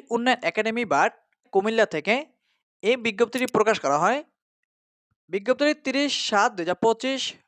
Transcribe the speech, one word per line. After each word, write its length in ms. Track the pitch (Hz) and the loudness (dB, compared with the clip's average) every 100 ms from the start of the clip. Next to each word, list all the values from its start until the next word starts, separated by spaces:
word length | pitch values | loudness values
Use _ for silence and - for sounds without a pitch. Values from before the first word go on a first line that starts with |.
| - | 0
উন্নয়ন 240 | 226 240 247 170 | -2 0 0 0
একাডেমি 340 | 190 214 226 226 | -2 -2 -2 -2
বার্ড 200 | 143 196 - _ _ _ | 2 2 -2 _ _ _
কুমিল্লা 340 | 196 202 226 214 | -2 0 2 0
থেকে 200 | 160 151 240 311 _ _ _ _ _ | 0 -2 -2 -4 _ _ _ _ _
এই 140 | 196 247 | -2 0
বিজ্ঞপ্তিটি 500 | 226 202 233 254 247 220 | -2 0 -2 0 -2 2
প্রকাশ 200 | 214 202 | 2 2
করা 140 | 139 143 | 0 2
হয়। 200 | 180 262 320 _ _ _ _ _ _ _ _ _ _ | 2 0 -6 _ _ _ _ _ _ _ _ _ _
বিজ্ঞপ্তিটি 440 | 185 202 247 294 302 | -6 -2 0 2 0
তিরিশ 300 | 269 262 285 - - | -2 -2 0 -2 0
সাত 220 | 208 226 | 2 2
দুই 120 | 208 | 0
হাজার 140 | 165 180 | -4 0
পঁচিশ, 380 | 226 226 262 269 - - | 0 0 -2 -4 -6 -10